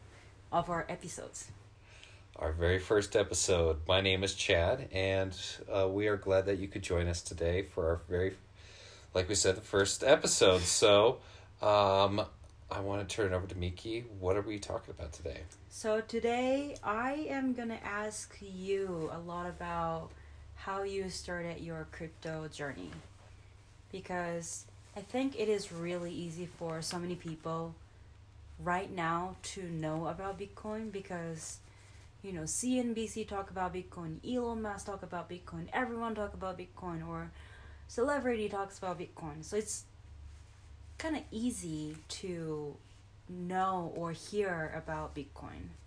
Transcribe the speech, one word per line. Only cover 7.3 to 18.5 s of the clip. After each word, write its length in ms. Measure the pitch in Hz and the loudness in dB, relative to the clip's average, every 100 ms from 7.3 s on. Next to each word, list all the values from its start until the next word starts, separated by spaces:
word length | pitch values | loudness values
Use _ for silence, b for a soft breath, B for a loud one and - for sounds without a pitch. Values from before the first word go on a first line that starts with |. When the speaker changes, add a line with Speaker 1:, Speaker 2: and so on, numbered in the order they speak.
| 87 85 90 | 0 2 2
Speaker 2:
for 240 | - - 82 | 0 0 2
our 140 | 82 - | 2 0
very, 280 | 90 95 - - B B B B B B | 2 2 -2 -16 B B B B B B
like 140 | 92 87 | 0 2
we 80 | 104 | 4
said, 200 | 98 92 | 4 4
the 40 | |
first 420 | - 101 101 - | 2 4 4 4
episode. 600 | 131 156 - - 104 92 | 6 6 6 8 8 8
So, 580 | 87 - 107 101 113 135 B B B - | 6 6 10 10 10 6 B B B 0
um, 640 | 104 104 98 98 98 101 - - - - - | 6 8 8 8 6 4 -2 -8 -20 -18 -6
I 100 | 101 | -4
wanna 260 | 98 101 98 | -2 -2 -2
turn 260 | - 98 | 0 2
it 20 | |
over 120 | 90 92 | 2 0
to 100 | 90 | -2
Miki. 460 | 90 87 113 113 120 98 | -4 -4 -6 -6 -6 -2
What 160 | 90 101 | 2 2
are 60 | |
we 160 | 107 104 | 0 -6
talking 320 | - - - | -4 -6 -6
about 200 | - 78 | -10 -10
today? 260 | - 85 - - - - | -8 -8 -8 -12 -16 -16
Speaker 1:
So 320 | - 220 220 | -4 0 0
today, 720 | 220 233 233 240 254 269 285 - | 0 0 2 2 2 2 0 -4
I 280 | - 220 254 294 294 | -2 0 0 -2 -2
am 240 | 269 262 | 0 0
gonna 260 | 247 226 226 | 0 -4 -6
ask 540 | - 208 214 - - - | -6 -4 -4 -6 -12 -14
you 680 | 202 | -12